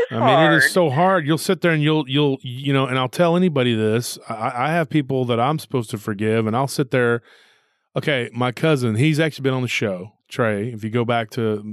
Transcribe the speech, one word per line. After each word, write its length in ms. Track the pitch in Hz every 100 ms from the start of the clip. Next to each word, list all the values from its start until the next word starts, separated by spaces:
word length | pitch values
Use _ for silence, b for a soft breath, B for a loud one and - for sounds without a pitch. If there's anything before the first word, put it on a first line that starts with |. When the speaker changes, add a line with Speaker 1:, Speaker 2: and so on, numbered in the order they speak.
| 494
Speaker 1:
I 80 | 226
mean, 320 | 185 160 160
it 40 | 131
is 60 |
Speaker 2:
hard. 80 | 135
Speaker 1:
so 180 | 190 170
hard. 360 | 135 180 190 143
You'll 120 | 160
sit 240 | - 180
there 100 | 175
and 100 | 160
you'll, 260 | 147 156 131
you'll, 280 | 135 143 135
you 320 | 131 123 139
know, 120 | 139 135
and 100 | 131
I'll 120 | 127
tell 260 | - 175 170
anybody 360 | 185 143 123 113
this. 420 | 107 113 123 - -
I, 220 | 110 117 123 135
I 40 |
have 180 | 170 156
people 360 | 156 131 135 123
that 140 | 117
I'm 200 | 123 156
supposed 300 | - 135 113
to 60 | 107
forgive, 500 | 107 101 110 110 110
and 80 | 113
I'll 120 | 135
sit 240 | - 131
there. 300 | 131 120 117 b b b b b b b 131
Okay, 340 | - 139 117
my 180 | 117 123
cousin, 440 | 120 160 147 123 107
he's 240 | 151 151
actually 240 | 160 -
been 100 | 131
on 80 | 131
the 60 | 123
show, 460 | - 110 90 95 - _
Trey. 420 | - 117 104 113
If 120 | 113
you 60 | 107
go 140 | 120 117
back 240 | 120 110
to 300 | - 113 107 107